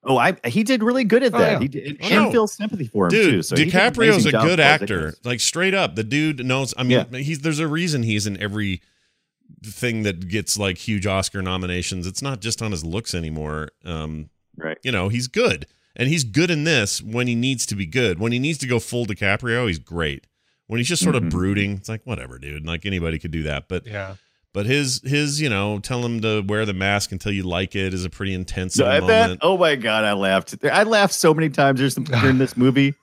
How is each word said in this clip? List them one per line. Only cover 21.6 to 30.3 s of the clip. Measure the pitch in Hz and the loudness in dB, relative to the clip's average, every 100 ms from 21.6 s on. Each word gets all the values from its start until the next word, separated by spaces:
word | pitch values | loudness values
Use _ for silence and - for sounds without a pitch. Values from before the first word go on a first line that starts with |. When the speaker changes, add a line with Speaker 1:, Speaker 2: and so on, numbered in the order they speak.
| 101 98 | -2 -4
Speaker 3:
it's | - | -8
like, | 110 | -10
"Whatever, | 127 104 64 62 | -8 -8 -10 -14
dude. | 71 73 | -12 -10
Like, | 78 85 | -6 -6
anybody | 101 95 82 80 | -4 -2 -2 -4
could | 80 | -4
do | 80 | -6
that." | 76 69 - | -4 -6 -6
But | 90 110 | -8 -8
Speaker 2:
Yeah. | 104 95 98 _ _ _ | -10 -10 -14 _ _ _
Speaker 3:
but | 98 | -4
his, | 104 143 139 127 | 0 2 0 -4
his, | 131 143 147 147 | -2 0 0 -2
you | 151 | -2
know, | 101 104 104 | 0 -2 -4
tell | - 123 | -4 -4
him | 120 117 | -4 -2
to | 110 107 | 0 0
wear | 98 104 | 0 -2
the | 110 | -2
mask | 95 98 101 - | -2 0 0 -2
until | 95 107 | -6 -4
you | 101 | -4
like | 90 87 95 | -2 -2 -2
it | 101 95 | -2 -2
is | 92 | -4
a | 90 | -6
pretty | - 98 | -6 -6
intense | 92 92 - 92 | -6 -6 -6 -2
Speaker 1:
So | - | 2
I | 123 143 | 4 4
bet, | 208 220 | 4 4
Speaker 3:
moment. | 226 92 | 4 2
Speaker 1:
oh | 160 190 | 2 4
my | 170 143 | 2 2
God, | 110 110 | 0 2
I | 107 | 2
laughed. | 101 98 | 2 2